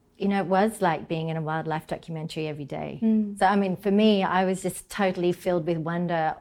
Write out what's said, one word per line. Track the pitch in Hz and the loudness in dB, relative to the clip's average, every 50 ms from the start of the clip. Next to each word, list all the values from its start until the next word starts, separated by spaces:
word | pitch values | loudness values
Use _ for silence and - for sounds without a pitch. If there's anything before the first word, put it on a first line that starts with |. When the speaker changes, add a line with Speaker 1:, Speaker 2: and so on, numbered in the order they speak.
| _ _ _ - | _ _ _ -4
Speaker 1:
you | 185 196 | -2 0
know, | 202 196 | 0 0
it | 180 | 0
was | 165 190 185 208 220 214 - | 2 2 4 4 2 0 0
like | 190 175 156 - 156 - | 0 0 0 0 -4 -6
being | 170 160 160 160 | -4 -4 -4 -4
in | 160 | -4
a | 160 156 | -4 -4
wildlife | 151 156 160 156 160 156 160 - - | -4 -4 -4 -4 -4 -4 -6 -4 -6
documentary | 160 - - - 165 156 156 165 - 165 156 | -10 -10 -8 -10 -10 -8 -8 -8 -6 -6 -6
every | 151 151 147 143 | -6 -6 -8 -10
day. | 143 156 156 151 147 139 - 226 | -10 -8 -8 -8 -8 -6 -2 0
Speaker 2:
Mm. | 220 220 214 214 202 202 202 | 2 2 2 2 -2 -2 2
Speaker 1:
So, | 196 | 2
I | 185 208 | 4 4
mean, | 202 202 190 175 | 4 2 0 -2
for | - - 208 | -2 0 2
me, | 196 202 220 220 208 196 190 | 4 6 6 6 6 4 2
I | - - 185 190 | 2 2 2 2
was | 185 190 180 - | 2 0 -2 -4
just | 180 175 - - - | -6 -6 -6 -14 -12
totally | - - 202 190 185 185 175 175 175 | -4 0 0 0 0 2 0 0 0
filled | - - 185 180 175 156 | 0 0 0 0 0 0
with | 175 170 165 | 0 -2 -2
wonder | 151 165 175 175 180 170 175 165 156 156 - - | -2 -4 -2 -2 -2 0 0 0 0 -2 -2 -4